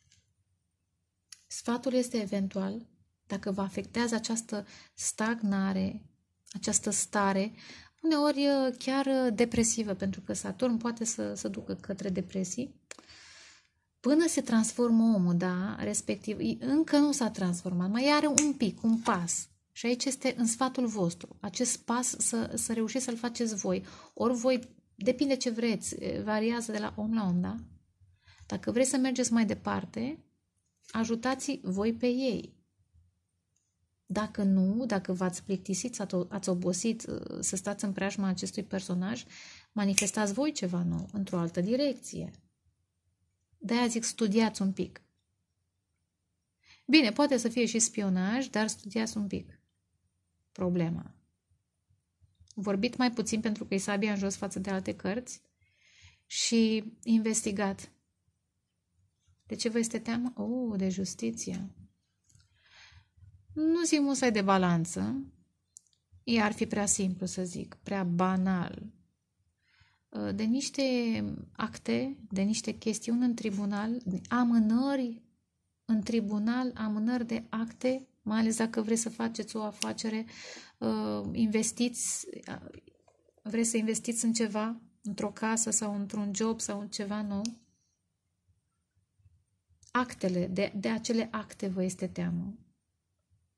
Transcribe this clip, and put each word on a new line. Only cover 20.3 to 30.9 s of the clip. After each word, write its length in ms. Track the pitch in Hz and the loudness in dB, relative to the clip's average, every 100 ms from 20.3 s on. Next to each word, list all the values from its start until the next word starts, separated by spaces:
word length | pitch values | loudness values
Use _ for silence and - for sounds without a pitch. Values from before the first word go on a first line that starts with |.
| - | 2
în 100 | 226 | 0
sfatul 400 | - 262 262 240 | 2 0 0 0
vostru, 500 | 214 175 170 - - | 2 0 0 -10 -10
acest 360 | 202 - 240 - | -8 -2 0 -2
pas 360 | - 233 247 - | -2 -2 0 -2
să, 340 | - 226 226 | 0 0 -2
să 180 | 226 - | -2 -2
reușiți 320 | 226 220 262 | 0 0 -2
să-l 120 | 254 233 | -2 -4
faceți 380 | 240 233 233 | -4 -2 -2
voi. 300 | 208 190 185 190 - - | -2 -2 -2 -4 -14 -14
Ori 200 | - 220 | -2 0
voi, 260 | 247 254 254 - - _ | 2 2 0 -2 -16 _
depinde 420 | - 208 247 285 262 | -4 0 2 2 2
ce 140 | 254 | 0
vreți, 440 | 226 233 202 - - | 0 0 0 -2 -6
e, 220 | - - | -4 -4
variază 480 | 202 214 220 233 226 | 0 0 2 0 -2
de 60 | 214 | -4
la 160 | 214 - | -4 -4
om 180 | 214 | -2
la 120 | 226 190 | 0 2
om, 140 | 175 | 2
da? 160 | 185 226 - - _ _ _ _ _ - - | 0 -4 -10 -20 _ _ _ _ _ -20 -8
Dacă 240 | 196 - | -6 -2
vreți 200 | 220 262 | 2 4
să 60 | 277 | 4
mergeți 360 | 262 254 247 | 2 2 2
mai 140 | 226 214 | 4 2
departe, 800 | 208 - 196 185 214 240 320 - _ _ _ _ _ - | 0 -2 -4 -4 -4 -6 -6 -12 _ _ _ _ _ -8